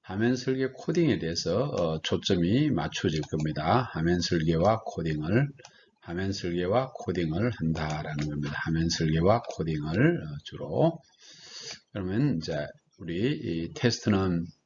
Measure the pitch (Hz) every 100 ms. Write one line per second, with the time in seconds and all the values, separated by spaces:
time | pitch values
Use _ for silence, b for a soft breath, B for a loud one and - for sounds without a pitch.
0 | - 98 117 127 135 131 131 - - 170
1 | 160 92 82 85 - 95 143 - 85 80
2 | - 90 - 95 85 120 151 90 78 -
3 | - 76 73 78 76 76 78 87 85 82
4 | 82 90 87 87 80 82 95 113 - -
5 | 80 76 78 113 143 - B B B _
6 | - 87 98 95 90 87 90 113 131 -
7 | - 90 82 85 123 - 80 78 76 78
8 | 76 73 73 73 73 71 82 80 82 -
9 | 80 80 90 113 - - 82 78 76 90
10 | 151 170 156 73 - - - 104 160 165
11 | B B B B B B B B _ 107
12 | 92 104 147 85 80 76 76 - _ _
13 | 82 85 123 156 113 82 82 80 120 113
14 | - 98 95 85 85 _